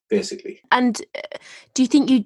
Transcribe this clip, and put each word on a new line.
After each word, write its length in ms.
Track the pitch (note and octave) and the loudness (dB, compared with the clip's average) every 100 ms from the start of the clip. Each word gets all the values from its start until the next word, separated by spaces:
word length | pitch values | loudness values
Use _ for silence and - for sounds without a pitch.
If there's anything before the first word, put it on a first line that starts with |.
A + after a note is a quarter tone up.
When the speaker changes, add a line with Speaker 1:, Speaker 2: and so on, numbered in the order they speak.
| - | -4
Speaker 1:
basically. 520 | G#2 - - - - - | -4 -2 -10 -14 -14 -2
Speaker 2:
And, 300 | B3 B3 G#3+ - - | 0 0 -2 -8 -14
uh, 200 | - - - - - | -14 -16 -20 -20 -8
do 80 | - | -2
you 40 | B3+ | 2
think 220 | D4+ B3+ | 4 4
you, 140 | B3+ | 2